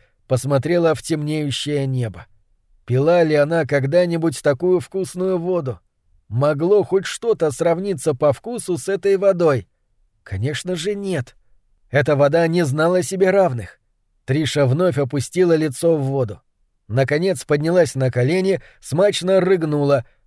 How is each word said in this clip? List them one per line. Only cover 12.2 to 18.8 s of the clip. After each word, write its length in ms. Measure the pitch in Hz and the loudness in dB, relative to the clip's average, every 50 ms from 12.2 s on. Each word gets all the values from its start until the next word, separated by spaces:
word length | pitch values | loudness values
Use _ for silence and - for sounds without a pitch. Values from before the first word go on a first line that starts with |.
| 143 139 156 170 170 | 4 4 4 2 2
не 180 | 165 165 180 165 | 2 2 0 0
знала 380 | 131 135 151 160 175 185 185 | 0 0 0 0 2 2 0
себе 280 | - - 196 185 196 185 | -2 -2 0 0 2 4
равных. 480 | 190 196 185 160 127 113 92 - - _ _ _ _ _ _ _ _ _ _ | 4 4 4 2 0 -4 -10 -12 -18 _ _ _ _ _ _ _ _ _ _
Триша 420 | - 135 156 151 127 - 147 139 | -2 0 0 0 0 0 2 2
вновь 320 | 123 135 165 185 175 127 147 | 2 2 2 2 2 2 0
опустила 560 | 139 123 147 139 - - - 175 185 170 165 | -2 -2 -2 -4 -6 -2 0 2 4 4 4
лицо 420 | 156 160 147 123 - 165 170 160 | 2 2 -2 -4 0 0 2 2
в 60 | 147 | 2
воду. 380 | 135 135 139 135 123 101 98 - _ _ _ _ _ _ _ _ _ - | 0 -2 -2 -2 -4 -4 -6 -14 _ _ _ _ _ _ _ _ _ -4
Наконец 560 | 107 135 135 - 147 156 180 196 175 - - | 0 0 0 0 0 0 0 0 -2 -2 -2
поднялась 500 | - 147 143 151 165 180 180 160 131 - | -2 -2 0 0 2 2 2 2 2 0
на 160 | 131 131 127 | -2 -2 -2
колени, 500 | - 127 123 139 175 190 185 196 180 - - - _ _ | 0 0 0 0 0 0 0 0 -2 -2 -4 -12 _ _